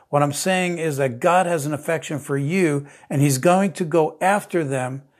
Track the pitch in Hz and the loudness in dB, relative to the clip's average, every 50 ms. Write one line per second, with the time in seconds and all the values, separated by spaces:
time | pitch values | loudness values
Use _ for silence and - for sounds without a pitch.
0 | _ _ 147 143 147 143 139 - - 185 185 185 180 175 175 165 160 160 143 135 | _ _ 0 0 2 0 0 -2 -2 0 0 0 0 -2 -2 -2 -4 -4 -2 0
1 | 143 131 117 120 180 175 175 185 185 175 175 160 135 151 151 143 - - 165 156 | -2 -2 -2 0 2 4 4 4 2 2 0 -2 -2 -4 -6 -4 -4 -4 -4 -4
2 | - - 160 139 - - 143 139 139 143 180 196 180 156 143 143 143 - - - | -4 -6 -8 -8 -6 -4 -4 -2 -2 0 0 2 2 2 0 -2 -4 -8 -16 -20
3 | - _ - 135 143 147 135 127 127 175 180 190 196 196 - - 185 156 156 165 | -12 _ 0 2 2 2 2 2 4 4 4 4 2 0 -2 -4 -4 0 2 2
4 | 156 - - - 175 185 202 208 - - - 175 156 135 139 131 127 127 131 135 | 2 0 -2 -2 0 0 0 0 -2 -2 -2 -2 -2 0 -2 -2 -4 -4 -8 -10
5 | - _ _ | -14 _ _